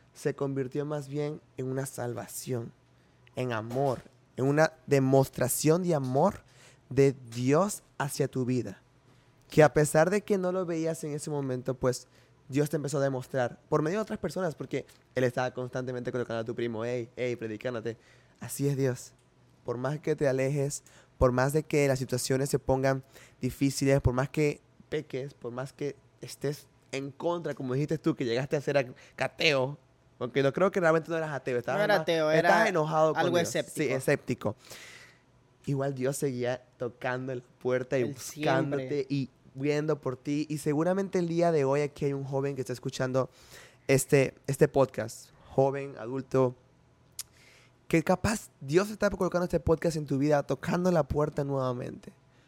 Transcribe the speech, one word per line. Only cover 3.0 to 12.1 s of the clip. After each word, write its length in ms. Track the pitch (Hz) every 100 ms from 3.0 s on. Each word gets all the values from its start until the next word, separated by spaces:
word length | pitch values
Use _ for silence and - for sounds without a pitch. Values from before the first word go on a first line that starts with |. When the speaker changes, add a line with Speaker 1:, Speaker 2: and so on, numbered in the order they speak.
| _ _ _ -
Speaker 1:
en 160 | 127
amor, 500 | 113 113 123 139 117 - _ _ -
en 100 | 131
una 260 | 147 160 - -
demostración 960 | 139 131 135 135 - 127 - 147 170
de 120 | 175
amor 500 | 151 131 131 185 - - - - - _
de 260 | 127 139 131 120
Dios 480 | 117 127 147 202 - - -
hacia 300 | 139 - 135
tu 160 | 131
vida. 360 | 120 127 104 95 _ _ _ _ _ _ _
Que 120 | -
a 100 | 147
pesar 340 | 156 151 156 165
de 120 | 208
que 160 | - 202
no 120 | 180
lo 120 | 185 175
veías 360 | 165 160 160
en 80 | 156
ese 180 | 147 160
momento, 440 | 147 135 127 127
pues, 320 | 127 131 120 -